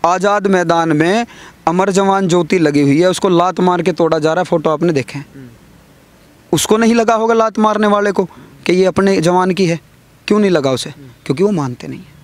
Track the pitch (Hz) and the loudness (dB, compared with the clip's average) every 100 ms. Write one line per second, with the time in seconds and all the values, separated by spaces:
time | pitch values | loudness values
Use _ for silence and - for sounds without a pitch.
0 | 165 180 196 208 196 185 170 170 165 151 | 0 0 0 0 0 0 2 0 0 0
1 | 165 214 233 - - - - 175 196 190 | 0 0 -4 -12 -20 -6 -2 0 0 0
2 | 196 196 190 175 165 180 156 143 139 143 | 0 0 0 0 0 2 2 2 2 2
3 | 180 180 196 170 180 175 185 175 170 160 | 2 0 0 2 0 0 0 0 -2 0
4 | 165 160 156 165 180 170 156 151 170 147 | 0 2 0 0 -2 -2 0 -2 -2 -2
5 | 123 139 143 139 127 117 - - - - | -6 -12 -16 -20 -20 -20 -20 -20 -20 -20
6 | _ _ _ _ - 165 - 220 226 233 | _ _ _ _ -4 -4 0 2 2 2
7 | 220 220 226 226 220 214 214 208 208 202 | 0 0 0 2 0 0 0 2 0 0
8 | 202 190 185 - - - - 180 185 170 | 0 -2 -4 -8 -20 -10 -2 2 2 2
9 | 196 190 165 180 185 180 180 165 - _ | 0 2 0 0 0 0 -2 -2 -10 _
10 | _ _ - 208 202 165 135 127 156 143 | _ _ -2 0 2 0 0 -4 -6 -14
11 | 135 117 - 139 202 190 135 120 - 131 | -20 -20 -6 -2 0 0 -4 -8 -14 -16
12 | - - | -18 -20